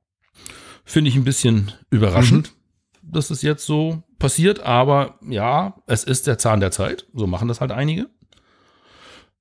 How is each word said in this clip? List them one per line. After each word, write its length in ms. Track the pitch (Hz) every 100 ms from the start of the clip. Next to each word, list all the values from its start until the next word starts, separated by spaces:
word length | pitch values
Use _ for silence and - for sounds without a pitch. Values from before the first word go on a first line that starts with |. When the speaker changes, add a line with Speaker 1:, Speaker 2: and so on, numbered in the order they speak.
| _ _ _ _ - - - -
Speaker 1:
Finde 260 | - 160 151
ich 60 | 131
ein 80 |
bisschen 480 | 131 131 120 110 101 - -
überraschend, 600 | 110 104 113 123 156 - _ _ _ _ _
Speaker 2:
Mhm. 80 | 160
Speaker 1:
dass 180 | 160 143
es 120 | 143
jetzt 220 | 147 151 -
so 380 | 151 160 165 - -
passiert, 440 | 139 - 180 202
aber 580 | - 123 135 143 135 - -
ja, 480 | 107 113 147 190 - -
es 180 | 113
ist 240 | - 127 -
der 100 | 113
Zahn 220 | 113 107
der 120 | 95
Zeit, 340 | - 95 370 -
so 140 | 120 101
machen 200 | 90 117
das 140 | 113
halt 100 | 131
einige. 360 | - 147 165 262 _ _ _ _ _ _ _ _ _ - - _ _